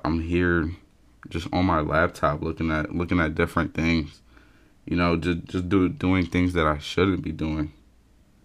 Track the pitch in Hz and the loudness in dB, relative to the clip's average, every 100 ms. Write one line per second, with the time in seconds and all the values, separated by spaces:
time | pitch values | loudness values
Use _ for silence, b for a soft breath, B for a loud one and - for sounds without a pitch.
0 | 76 82 80 87 90 87 80 87 - _ | 0 -2 0 2 2 2 0 -6 -16 _
1 | _ _ - 90 82 90 92 80 76 78 | _ _ -10 -8 -2 0 2 2 2 2
2 | 87 - 73 76 82 80 82 78 76 85 | 0 0 -2 0 -4 -4 -2 -2 -2 -4
3 | 85 90 78 78 82 87 76 - 80 82 | 0 0 0 0 0 0 -2 0 0 0
4 | 73 - b b b b b b - 85 | -2 -12 b b b b b b -4 0
5 | 87 85 85 85 - 92 90 98 90 82 | 2 2 0 -2 -4 -4 2 4 2 2
6 | 90 92 85 90 90 87 78 73 - - | 2 2 2 2 2 2 2 0 -2 0
7 | 95 90 - 80 80 156 151 - _ _ | 0 0 -4 -6 -4 -2 -6 -8 _ _
8 | _ _ _ _ | _ _ _ _